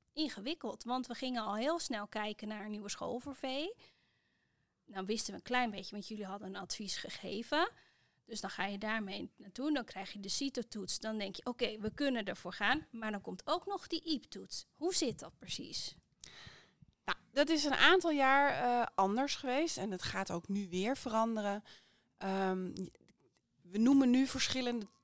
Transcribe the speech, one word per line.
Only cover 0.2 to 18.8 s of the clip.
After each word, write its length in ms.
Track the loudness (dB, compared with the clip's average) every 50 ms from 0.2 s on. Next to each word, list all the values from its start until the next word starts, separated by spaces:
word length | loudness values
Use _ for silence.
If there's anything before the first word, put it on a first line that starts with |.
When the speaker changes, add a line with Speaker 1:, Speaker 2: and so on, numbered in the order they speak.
| -2 -2 -4 -6 -6 -6 -6 -6 -6 -8 -8 -8 -6
Speaker 1:
Want 220 | -4 -4 -4 -4
we 80 | -6 -8
gingen 280 | -6 -4 -4 -4 -2 -2
al 140 | -2 -2
heel 220 | -2 0 0 0 -2
snel 280 | -2 -4 -4 -6 -6
kijken 420 | -6 -6 -4 -4 -4 -6 -8 -8 -10
naar 160 | -8 -8 -8
een 60 | -8
nieuwe 180 | -8 -8 -6 -8
school 300 | -8 -6 -4 -4 -4 -6
voor 160 | -6 -10 -12
vee. 400 | -8 -6 -4 -4 -2 -4 -4 -6 _ -18 -20 _ _ _ _ _ _ _ _ _ _ _ _ _ _ _ _ _ _ _
Nou 220 | -12 -8 -6 -4
wisten 240 | -2 -2 -2 -2 -4 -4
we 40 | -8
een 60 | -6
klein 260 | 0 2 2 2 2
beetje, 200 | -2 -6 -8 -10 -10
want 140 | -10 -10 -8
jullie 160 | -8 -8 -8
hadden 220 | -8 -8 -8 -10 -10
een 80 | -10 -8
advies 360 | -8 -8 -8 -6 -6 -6 -6
gegeven. 760 | -6 -6 -8 -10 -10 -8 -6 -6 -4 -4 0 2 2 2 2 -2 -8 -20 _ _ _ _ _ _ _ _
Dus 160 | -12 -8 -6
dan 100 | -6 -6
ga 160 | -4 -2 -2
je 120 | -2 -2 -4
daarmee 520 | -2 -2 -2 -2 -2 -4 -6 -8 -8 -10 _
naartoe 320 | -16 -20 -14 -8 -4 0 0
en 60 | 0
dan 100 | 0 0
krijg 280 | -4 -8 -10 -10 -10 -10
je 80 | -10
de 80 | -6 -4
cito-toets. 680 | -2 -2 -2 -2 -2 -4 -6 -6 -6 -8 -6 -6 -6 -4
Dan 200 | -4 -4 -4 -2
denk 180 | -4 -4 -6
je, 100 | -8 -6
"Oké, 320 | -6 -4 -2 -2 -2 -2 -2
we 100 | -6 -6
kunnen 340 | -2 0 0 0 0 0 -2
ervoor 280 | -4 -6 -6 -6 -8 -4
gaan." 340 | 0 2 2 2 2 0 -8
Maar 200 | -12 -8 -6 -6
dan 100 | -6 -6
komt 220 | -6 -8 -10 -8 -2
ook 200 | -2 -2 -2 -2
nog 200 | -4 -6 -6 -6
die 160 | -4 -6 -6 -2
iep-toets. 640 | -2 -4 -4 -4 -8 -14 -12 -10 -8 -8 -10 -10 _ _
Hoe 200 | -4 -4 0 2
zit 240 | 2 2 0 -2 -4
dat 200 | -10 -16 -16 -16
precies? 560 | -12 -10 -8 -8 -8 -8 -8 -8 -8 -8 -10 -14 _ _ _ _ -20 -20 -20 -18 -18 -20 -20 -20 -20 _ _ _ -20 _ _ _ -4
Speaker 2:
Nou, 140 | -4 -4 -4 _ _ 2
dat 160 | 4 4 6
is 160 | 6 4 4
een 100 | 4 6
aantal 360 | 8 10 10 10 8 6 4
jaar, 400 | 4 6 6 8 8 8 8 6 4 2 2 2 4 2